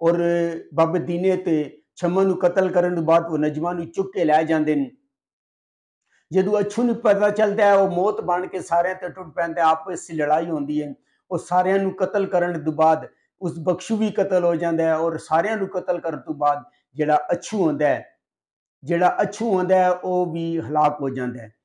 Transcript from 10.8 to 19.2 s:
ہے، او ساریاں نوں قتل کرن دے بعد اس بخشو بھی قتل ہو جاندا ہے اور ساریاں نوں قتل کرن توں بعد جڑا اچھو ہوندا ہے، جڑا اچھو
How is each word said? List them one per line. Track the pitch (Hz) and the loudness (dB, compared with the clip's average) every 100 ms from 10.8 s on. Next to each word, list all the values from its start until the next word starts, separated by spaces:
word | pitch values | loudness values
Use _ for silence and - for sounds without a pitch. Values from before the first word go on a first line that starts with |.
ہے، | 147 131 _ _ _ | -4 -10 _ _ _
او | 170 | -8
ساریاں | - 180 180 196 | 0 0 2 0
نوں | 196 | 0
قتل | 185 185 202 196 | -2 -2 -2 0
کرن | 180 175 165 147 | 0 0 -2 -4
دے | |
بعد | 147 160 160 123 _ _ _ | 2 2 2 -2 _ _ _
اس | 185 151 | -8 -4
بخشو | 160 170 - 220 | -2 -4 -2 -2
بھی | 220 | 0
قتل | 208 190 185 | 0 0 2
ہو | 175 | 2
جاندا | 165 170 165 | 0 -2 0
ہے | 160 | 0
اور | 160 165 160 | 0 -2 -4
ساریاں | - 160 202 214 | 0 0 0 -2
نوں | 190 | -4
قتل | 185 - 175 | -4 -4 -4
کرن | 135 135 | -4 -8
توں | - | -8
بعد | 143 147 143 - _ _ | -2 0 0 -6 _ _
جڑا | 139 147 | -4 2
اچھو | 151 - 175 - 214 | 2 2 -4 -2 0
ہوندا | 165 143 147 | 0 2 0
ہے، | 123 - _ _ _ _ _ _ _ | 0 -6 _ _ _ _ _ _ _
جڑا | 135 170 180 | -4 2 2
اچھو | - | 2